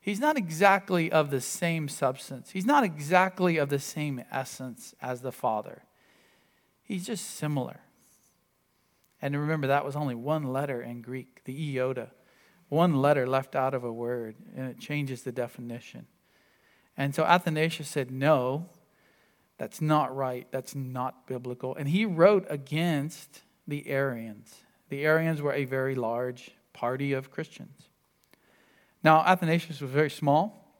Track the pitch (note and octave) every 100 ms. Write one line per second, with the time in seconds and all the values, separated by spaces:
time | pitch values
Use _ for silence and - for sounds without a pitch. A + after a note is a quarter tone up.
0 | - G3+ D4 D4+ F3+ D#3+ G3 G3 F#3+ F3+
1 | D#3+ D#3+ D3 C#3 - - E3+ E3 D3 -
2 | C3+ C3 - C3 - F#3+ F#3+ C#4+ A3 D3+
3 | D3 F3+ F#3 F#3 F3+ E3 C#3+ C#3+ C#3 -
4 | D3 C3 - B2+ C3+ - C3 A2+ - -
5 | B2+ B2 C3 - B2 A2 - - _ _
6 | _ _ _ _ _ _ _ _ _ G3
7 | F3+ G#3+ - - D3+ D3 B2+ - _ _
8 | _ _ _ _ _ _ _ _ _ _
9 | _ _ C#3+ C#3+ D3 D#3+ C#3 C#3+ C#3+ C#3+
10 | D3 A#2+ B2+ D#3 C#3+ C3 C#3+ B2+ A#2+ A#2+
11 | A2+ B2+ B2 _ - C3+ D#3 C3 B2+ B2+
12 | G#2+ _ _ _ _ _ _ C#3+ F3 C#3+
13 | C#3 D3 B2+ C3+ C3 - C3 C3+ B2 A#2
14 | A#2+ B2 A2+ A2 - - C3 B2 - D3
15 | C#3 B2+ - A#2+ A#2+ - A#2+ A#2+ - B2
16 | A2+ _ _ _ _ _ _ _ _ -
17 | C#3 C#3 D#3+ F3 F3 D#3 D#3+ E3 C#3+ -
18 | B2+ C3 C#3+ D3+ B2+ C#3 F3 _ _ _
19 | _ _ _ _ _ _ - - D3+ D3+
20 | C3+ C3 C3+ B2+ - C3+ C3 C#3+ C3 B2+
21 | B2+ - - B2+ B2 B2 B2+ - C#3+ F3
22 | A3 E3 F3+ G#3 - D3 C3+ D3+ F3 D3+
23 | C#3+ - - - _ _ - D3 - C#3
24 | C#3 A#2+ A2+ G#2+ - - _ _ _ C#3
25 | D3 D#3+ E3 D#3 D3 C3+ C3+ C3+ C3 C3
26 | A#2 A#2 B2+ B2 - _ _ - A#2+ C3
27 | C#3 C3+ C3 - D#3+ - - C#3+ - _
28 | _ _ _ _ _ _ _ _ _ _
29 | D#3 D#3 D#3+ F#3 E3 E3 - C#3 C#3 C3+
30 | D3+ - D3 D3 G3+ - _ _